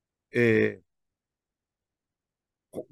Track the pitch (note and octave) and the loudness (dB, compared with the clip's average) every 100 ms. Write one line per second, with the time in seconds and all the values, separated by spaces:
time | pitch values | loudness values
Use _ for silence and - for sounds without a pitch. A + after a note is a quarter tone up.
0 | _ _ _ B2 A#2 A2 G#2+ G2+ _ _ | _ _ _ -2 2 2 0 -4 _ _
1 | _ _ _ _ _ _ _ _ _ _ | _ _ _ _ _ _ _ _ _ _
2 | _ _ _ _ _ _ _ - - | _ _ _ _ _ _ _ -20 -20